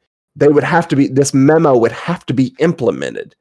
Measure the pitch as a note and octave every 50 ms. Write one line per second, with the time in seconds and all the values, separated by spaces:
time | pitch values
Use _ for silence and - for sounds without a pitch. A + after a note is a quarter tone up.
0 | _ _ _ _ _ _ - A#2 C#3 D3 D3 C#3+ C3+ C#3 E3+ E3 E3+ - D3+ C3+
1 | C#3 - C3 C3+ C#3 - - C3+ C3+ C#3+ D#3 E3 E3 D3 C3 A#2+ A2+ A2+ A#2 -
2 | - E3+ F3 - - - B2+ A#2+ C3 B2 - - D3 F3 E3+ - B2 G2+ D#2 C2
3 | C#2 B1+ A1 G1+ G1+ - _ _